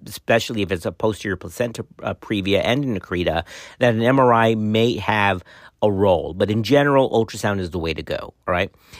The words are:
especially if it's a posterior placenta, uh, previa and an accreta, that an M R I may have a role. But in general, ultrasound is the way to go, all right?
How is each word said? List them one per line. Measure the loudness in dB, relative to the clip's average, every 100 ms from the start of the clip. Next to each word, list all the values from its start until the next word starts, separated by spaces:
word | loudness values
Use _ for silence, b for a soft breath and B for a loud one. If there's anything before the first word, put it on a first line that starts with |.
| -14
especially | -10 0 0 0 -4
if | -4
it's | -4 -6
a |
posterior | -4 -4 -4 -6 -8
placenta, | -8 -6 -6 -6 -12 -10
uh, | -8 -8
previa | -6 -4 0 0 0
and | -2
an | -2 -6
accreta, | -4 -4 -2 -2 -6 B B B
that | 0
an | 2
M | 2 4
R | 4
I | 6 4 2
may | 0 2 2 0
have | -2 0 0 -2 -6 B B _
a | 0
role. | 2 4 2 0
But | -2 0
in | 0
general, | 2 4 4 4 4
ultrasound | 2 0 -2 -2 -2
is | -4
the | -4
way | -4
to | -6
go, | -6 -8 -8 -10 -2
all |
right? | -2 -2 -8 B